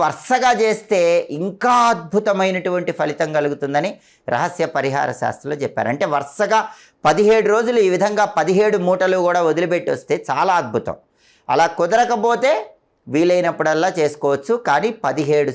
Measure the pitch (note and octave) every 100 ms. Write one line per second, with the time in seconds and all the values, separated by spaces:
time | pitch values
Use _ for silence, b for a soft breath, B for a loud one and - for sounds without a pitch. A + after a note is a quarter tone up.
0 | D#3 - - B3+ B3 G#3+ A3 - - G3
1 | E3+ F3 - D3 F#3+ F#3+ B3 A#3+ A#3 G3+
2 | E3 G3+ G#3+ F#3+ F#3+ F#3 F3+ F3+ E3+ E3
3 | D3+ D3 D#3 D3+ D3 C#3+ C#3 D3 F3+ -
4 | b b - B2 E3+ C#3+ D#3+ C#3+ C3+ C#3
5 | C3+ A#2+ A#2 - C#3 C#3+ C3 - G#2+ C#3+
6 | F3 C#3+ C#3 - G3 A3 G#3 B B _
7 | D3+ D#3 G#3 A3 G3+ G#3+ A#3 A#3+ F#3+ F3+
8 | G#3 G#3 G3+ F3 D#3 F#3 G#3+ G#3 F3+ F#3
9 | F#3 F#3 F3 F3 E3 D#3 F3+ F3 F3 C3+
10 | - D3 D3 C3+ F#3 F3 B2 A2+ - D#2
11 | _ b b b - C3+ E3+ E3+ E3+ A3+
12 | A#3+ A#3 A#3 A#3 C4 A4 - - _ _
13 | - C#3+ F3 F3+ E3+ D#3+ D#3 D#3 F3+ D#3
14 | D3 D3 C#3+ C#3 - A#3+ E3 D3 A3+ A3+
15 | C#3 C3+ C#3+ D3 C#3